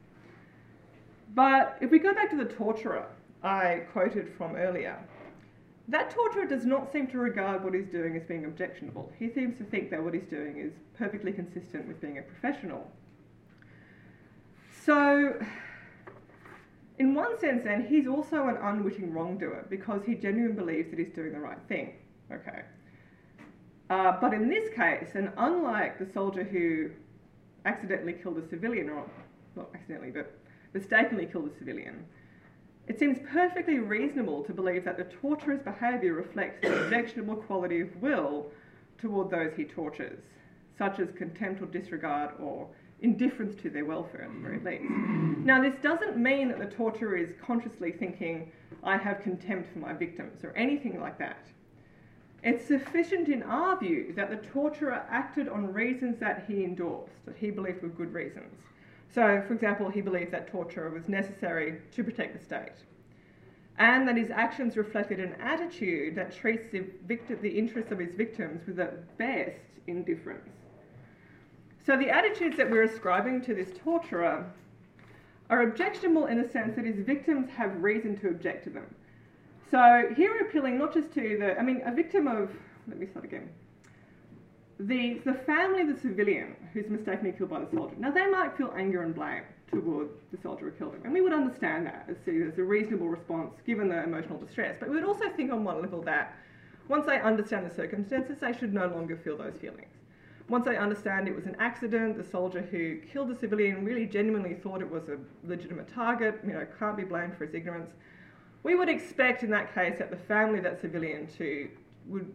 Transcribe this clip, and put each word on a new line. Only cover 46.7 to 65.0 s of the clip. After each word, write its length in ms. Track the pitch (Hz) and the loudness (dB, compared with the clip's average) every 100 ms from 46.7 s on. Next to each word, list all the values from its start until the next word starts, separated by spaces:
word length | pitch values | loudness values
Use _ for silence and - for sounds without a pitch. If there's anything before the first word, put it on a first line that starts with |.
| - 226 214 220 180 | -2 -2 0 -2 0
is 180 | 170 - | -2 -6
consciously 500 | - 233 220 - 170 | -2 -2 -2 -6 -6
thinking, 580 | - 185 - 170 165 160 - - - | -4 -6 -4 -4 -6 -8 -16 -20 -8
"I 140 | - 196 | 0 2
have 240 | 202 196 | 2 -2
contempt 520 | 196 180 - 185 170 | -2 -4 -4 -6 -6
for 80 | 170 | -10
my 120 | 147 | -8
victims," 520 | 160 170 - - - | -4 -6 -6 -14 -12
or 80 | 170 | -10
anything 480 | - 254 285 247 175 | 0 0 0 -2 -6
like 180 | - - | -8 -6
that. 300 | 143 - - - - - - - - - - - | -8 -8 -18 -20 -20 -20 -20 -20 -20 -20 -20 -4
It's 200 | 233 247 | 0 0
sufficient 640 | - 269 - 330 339 381 302 | 2 0 2 0 2 2 2
in 140 | 254 | 0
our 340 | - 254 370 370 | 0 2 2 2
view 360 | 185 151 - | 2 0 0
that 160 | 170 196 | -2 -2
the 60 | 214 | -4
torturer 680 | - 269 294 294 294 240 - | -4 0 0 0 -2 -2 -2
acted 400 | 240 277 302 - | -2 -2 -2 -2
on 240 | 208 196 | -2 -2
reasons 460 | 202 247 254 254 226 | 0 0 0 -2 0
that 260 | 214 - - | -2 -2 -2
he 180 | 196 | -2
endorsed, 600 | 180 180 170 - - - | -2 -2 -4 -4 -10 -16
that 120 | - - | -16 -6
he 140 | 208 | -4
believed 320 | 196 185 180 | -4 -6 -6
were 60 | 170 | -8
good 240 | - 170 | -6 -8
reasons. 480 | 170 - - - - - - - - - | -6 -8 -10 -18 -20 -20 -20 -20 -20 -6
So, 340 | 240 214 202 196 | 4 6 6 2
for 80 | |
example, 360 | 226 208 202 190 | 0 2 2 0
he 100 | 202 | -2
believed 320 | 196 180 170 | 0 -2 -2
that 160 | 180 - | -6 -6
torture 400 | 185 170 190 160 | -8 -6 -6 -6
was 180 | 165 165 | -6 -2
necessary 720 | 196 196 - 180 165 156 165 - | -2 -2 -4 -2 0 -2 -6 -10
to 100 | - | -4
protect 340 | 220 - 156 - | -4 -2 -6 -8
the 80 | |
state, 400 | - 151 - - - - - - - - - - - - | -8 -8 -8 -16 -20 -20 -20 -20 -20 -20 -20 -20 -10 4
and 300 | 226 262 262 | 6 8 6
that 80 | 233 | 4
his 140 | 220 | 2
actions 460 | - 233 - 240 214 | 2 0 2 0 0
reflected 440 | 208 214 | 0 0